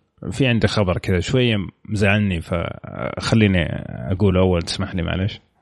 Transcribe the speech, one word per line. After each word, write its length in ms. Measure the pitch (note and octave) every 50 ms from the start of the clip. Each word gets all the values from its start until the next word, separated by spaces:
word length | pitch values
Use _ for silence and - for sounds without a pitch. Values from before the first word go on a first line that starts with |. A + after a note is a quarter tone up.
| _ _ _ _ - -
في 160 | G2+ - C#3 B2+
عندي 200 | A#2+ A2 G2 G#2
خبر 300 | - - G#2 F#2 F2 F2
كذا 220 | - - G2 F2+
شوية 360 | F2 - C3 C3 B2 A#2+ A2 G#2 F2+ - - _ - -
مزعلني، 520 | G#2 G2+ G#2+ G2 G2+ G#2+ G#2 G2+ F2+ E2
فخليني 1200 | E2 - F#2 E2+ E2+ - - - - - - - - - - - F2+ - - A2+ G#2+ G2+ F#2+ F2+ D#2+ C2+ - - - - - G1+ A#1 C#2+
أقول 260 | G2+ F2+ G#2+ G2 F2 F2+
أول، 240 | F#2 F#2 F2+ E2+
تسمح 340 | E2+ - - - F#2+ F#2 -
لي، 80 | F#2 E2+
معلش. 380 | E2+ E2 E2+ F#2 G2+ - - - _ _ _